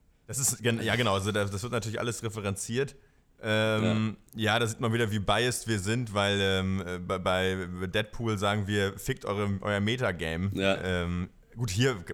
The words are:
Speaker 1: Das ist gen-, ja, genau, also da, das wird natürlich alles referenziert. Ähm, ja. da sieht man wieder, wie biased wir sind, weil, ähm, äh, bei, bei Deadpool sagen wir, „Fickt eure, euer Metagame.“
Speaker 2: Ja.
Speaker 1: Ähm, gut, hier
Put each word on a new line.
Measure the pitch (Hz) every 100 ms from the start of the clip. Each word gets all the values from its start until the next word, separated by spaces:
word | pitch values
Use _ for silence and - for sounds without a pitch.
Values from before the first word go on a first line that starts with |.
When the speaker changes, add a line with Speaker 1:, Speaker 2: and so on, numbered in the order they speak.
| _ _ -
Speaker 1:
Das | 113
ist | 131 -
gen-, | 113 113
ja, | 110 117
genau, | 117
also | 98 98
da, | 104
das | 101 98
wird | 120
natürlich | 117 110 107
alles | 117 113
referenziert. | 113 104 98 98 - 120 139 - - _ _ _
Ähm, | 110 107 110 107 90 110 110 98 -
ja. | - 107 113
da | 117
sieht | -
man | 113
wieder, | 117 113
wie | 107
biased | 92 104 123 120 110
wir | 107
sind, | 95 117 117
weil, | 101 101 101
ähm, | 98 95 95 95
äh, | 87 90
bei, | 90 92
bei | 92 92 95 95 87 90 92
Deadpool | 107 107 - 117 104
sagen | 101 104 98
wir, | 104 98 98
„Fickt | - 131
eure, | 104 101 101 98
euer | 104 101
Metagame.“ | 104 127 117 85 82 82 98
Speaker 2:
Ja. | 95 98 98
Speaker 1:
Ähm, | 92 90 87 87 92 - - 117
gut, | 120
hier | 92 135 107 -